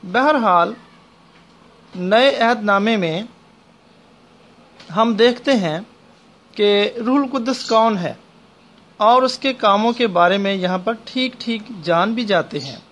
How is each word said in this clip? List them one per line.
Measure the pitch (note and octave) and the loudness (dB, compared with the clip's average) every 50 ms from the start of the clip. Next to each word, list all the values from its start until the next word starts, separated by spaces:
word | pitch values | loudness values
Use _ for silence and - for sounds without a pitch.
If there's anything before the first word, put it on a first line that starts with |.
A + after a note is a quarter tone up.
| - F#3 F3+ | -14 -4 -2
بہرحال، | A#3 C4 D4 D#4 C#4+ A#3 G#3 F3+ F3 E3+ F#3+ A3+ - - - - - _ _ _ _ _ _ _ - - _ _ _ _ - _ _ _ - - | 0 2 2 2 2 2 4 4 4 2 2 -2 -12 -18 -20 -20 -20 _ _ _ _ _ _ _ -20 -20 _ _ _ _ -20 _ _ _ -20 -12
نئے | F#3 F3+ F3+ G3 A3+ B3+ C#4 C#4 | -8 -4 2 2 4 4 4 2
عہد | - A#3 A3+ B3 A3+ G#3 | 2 2 0 0 0 0
نامے | G#3 G3+ G3 G3+ A3 A#3 | 0 0 0 2 0 0
میں | G#3+ F3+ E3 D#3 E3+ G#3+ A#3+ - _ _ _ _ _ _ _ _ _ _ _ _ _ _ _ _ _ _ _ _ _ _ _ _ _ - _ _ - - - D#3+ | 0 -2 -2 -4 -6 -8 -10 -16 _ _ _ _ _ _ _ _ _ _ _ _ _ _ _ _ _ _ _ _ _ _ _ _ _ -20 _ _ -20 -20 -10 -2
ہم | F#3+ A3+ A#3 A#3 | 0 0 0 2
دیکھتے | G3 A3+ A#3+ A#3+ A#3+ - - C4+ | 4 2 2 2 0 -2 0 0
ہیں | A#3 F#3+ E3 D3+ E3 G#3+ - _ _ _ _ _ _ _ _ _ _ _ _ - | 0 0 -2 -4 -6 -8 -12 _ _ _ _ _ _ _ _ _ _ _ _ -6
کہ | - G#3 G#3 G#3 G3+ G3+ G#3 G#3 A#3 A#3 | -2 0 2 2 2 2 0 -4 -6 -4
روح | A3+ B3+ | 0 0
القدس | C#4+ C#4+ C4 C4 C4+ A3+ B3 C4 B3+ - - | 0 0 0 -2 -4 -2 -2 -4 -4 -4 0
کون | A#3 A3 A3+ A3+ G#3+ G3 | 2 2 2 2 0 -2
ہے | F3 D3 A2+ - - _ _ - _ _ _ _ _ _ _ - _ _ _ | -4 -6 -8 -10 -18 _ _ -20 _ _ _ _ _ _ _ -20 _ _ _
اور | _ G#3 G#3+ A#3+ B3+ B3+ | _ 2 4 4 4 2
اس | B3+ B3+ - | 0 -2 -2
کے | - C#4 C4 | -4 -4 -4
کاموں | C4 - G#3+ G3 G3+ G#3+ A#3 A#3+ | 0 2 2 2 2 2 0 0
کے | A#3+ B3 | 0 -2
بارے | A3 F3+ F3 E3+ F3 F#3+ G3+ | -2 2 2 2 4 2 0
میں | G3 G3 G3 | 0 -2 -2
یہاں | F#3+ F3+ F3+ F#3 F#3 | -2 -2 -2 -4 -2
پر | F3+ A3 A#3 A3+ - | -4 -4 -6 -6 -10
ٹھیک | - - B3+ B3+ B3+ B3 - | -10 -6 -6 -6 -6 -6 -10
ٹھیک | - A#3 A#3 A3 G#3 - A#3 F#3+ D#3 | -8 -8 -8 -8 -8 -12 -16 -12 -4
جان | D#3 E3+ E3 F3 G#3 A#3 | -2 0 0 0 0 -2
بھی | A3 B3 | -4 -2
جاتے | G#3 G3 F3 D3 - - D3 | 0 0 0 0 -2 -8 -10
ہیں۔ | C#3 C#3 A#2 - - _ | -10 -10 -16 -18 -20 _